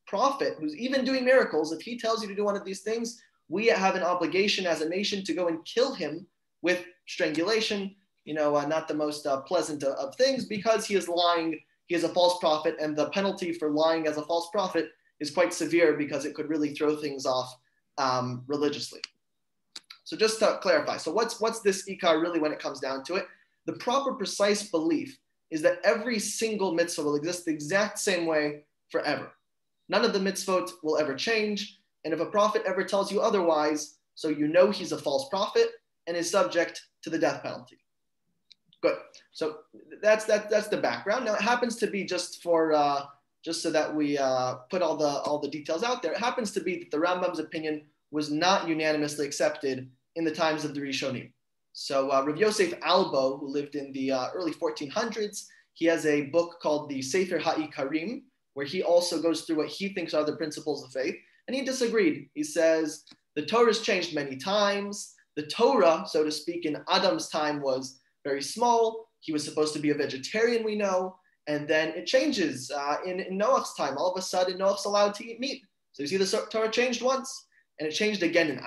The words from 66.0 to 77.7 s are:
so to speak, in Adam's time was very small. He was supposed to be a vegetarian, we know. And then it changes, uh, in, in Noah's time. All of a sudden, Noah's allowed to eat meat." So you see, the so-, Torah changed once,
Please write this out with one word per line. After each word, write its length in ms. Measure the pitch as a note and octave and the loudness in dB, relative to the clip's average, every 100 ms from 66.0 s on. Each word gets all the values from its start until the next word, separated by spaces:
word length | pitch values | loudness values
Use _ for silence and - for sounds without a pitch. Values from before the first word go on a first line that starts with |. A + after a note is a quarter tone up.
| - | 2
so 160 | D#3+ | 0
to 80 | D#3 | 0
speak, 340 | D3+ - E3+ D#3 | -2 -6 -4 -4
in 180 | D3 - | -4 0
Adam's 400 | F#3 F#3 D#3+ - | 2 4 0 -2
time 320 | E3 D3+ D3 | -2 -2 -2
was 380 | C3+ C3 C3 - _ _ C#3+ | -2 -2 -6 -14 _ _ -4
very 160 | C#3 | -4
small. 680 | C3+ G#3+ A#3+ A#3 A3+ A3 - _ | -4 0 4 4 2 -2 -12 _
He 120 | - | -6
was 140 | D3+ D3 | -4 -2
supposed 280 | - D3+ | -2 -2
to 60 | D3+ | 0
be 120 | D3+ | 0
a 40 | C#3+ | 0
vegetarian, 720 | C3+ C3 B2+ A3 A#3 A#3 A3 | -2 -4 -4 0 2 2 0
we 100 | G#3 | -2
know. 420 | G3 F#3 F#3 - _ _ - | 0 0 -2 -8 _ _ -6
And 200 | D3+ D3 | -4 2
then 220 | D#3 E3 | 2 2
it 160 | E3+ - | -4 0
changes, 640 | C4 D#4 G3+ D3+ B2+ - | 2 2 0 -2 -2 -6
uh, 260 | C#3+ C#3+ D3 - | -4 -2 -2 -4
in, 140 | C#3 | -6
in 160 | D3+ F#3+ | -4 0
Noah's 360 | A3 C4 - - | 2 2 0 -2
time. 220 | D3 C#3 | -2 0
All 140 | F3+ | -2
of 80 | F#3 | -2
a 20 | |
sudden, 360 | F#3 F#3 F#3 F#3 | -2 0 0 2
Noah's 280 | G3 G#3 - | 0 0 0
allowed 280 | G3+ G#3 G3+ | 2 2 0
to 100 | A#3 | -10
eat 140 | A3+ | -8
meat." 240 | C4 - _ _ _ | -8 -8 _ _ _
So 100 | - | -8
you 40 | C#3+ | -2
see, 100 | F#3+ | 0
the 80 | F#3+ | 2
so-, 200 | G#3+ - | 0 -2
Torah 220 | A3 A3 | 0 0
changed 320 | A#3 B3+ A3+ | 2 0 0
once, 440 | B3 C4 B3 - - _ _ | 0 0 -2 -12 -16 _ _